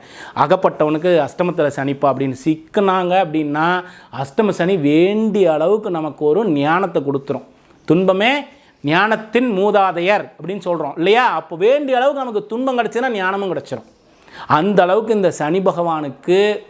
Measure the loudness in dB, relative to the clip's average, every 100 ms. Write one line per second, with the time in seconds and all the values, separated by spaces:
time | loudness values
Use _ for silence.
0 | -12 -20 -12 -2 2 2 2 0 0 0
1 | 2 2 0 -2 -2 0 -2 -2 -4 0
2 | 0 0 -4 -4 -4 -4 -4 -2 0 0
3 | 0 0 0 -2 -2 -2 0 -2 -6 -18
4 | -16 -10 -6 -2 0 0 0 2 2 4
5 | 4 2 0 2 2 2 2 0 -2 -6
6 | -6 -2 0 2 2 0 2 0 0 -2
7 | -2 -4 -6 -10 -10 _ _ _ 0 2
8 | 4 2 2 0 -4 -16 _ _ -2 2
9 | 2 0 -2 0 0 0 2 2 2 0
10 | 0 0 -2 -10 -10 -8 -4 -4 -4 -2
11 | 2 4 2 0 -6 0 2 2 0 0
12 | 0 0 -4 -6 -6 -4 -2 -2 -2 -2
13 | -4 -2 -2 -2 -4 -6 -8 -12 -12 _
14 | _ _ -20 -20 -2 0 2 4 4 2
15 | 0 0 0 0 -2 0 0 0 -2 -4
16 | -6 -8 0 2 2 -2